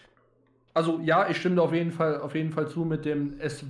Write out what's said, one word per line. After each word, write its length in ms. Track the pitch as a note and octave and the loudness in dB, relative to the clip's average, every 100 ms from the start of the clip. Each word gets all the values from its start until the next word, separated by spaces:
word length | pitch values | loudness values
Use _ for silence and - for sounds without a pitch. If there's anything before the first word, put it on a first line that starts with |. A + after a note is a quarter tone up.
| - _ _ _ _ _ _ | -20 _ _ _ _ _ _
also 280 | E3 E3 D#3+ | -2 0 0
ja, 240 | D#3+ E3 G3 | 2 4 4
ich 80 | E3 | 0
stimme 180 | F3+ F3+ | 2 4
da 60 | |
auf 100 | D#3 | 4
jeden 180 | E3 E3+ | 2 0
Fall, 300 | E3 D#3+ C#3+ | 0 0 0
auf 140 | C#3+ D3+ | -2 -2
jeden 160 | D#3+ | -2
Fall 180 | D#3 D3+ | -2 -2
zu 160 | E3 E3 | -2 -2
mit 180 | D#3 | -2
dem, 300 | D3+ C#3+ C#3+ - | -2 -2 -2 -4
es, 260 | D3+ - | -6 -6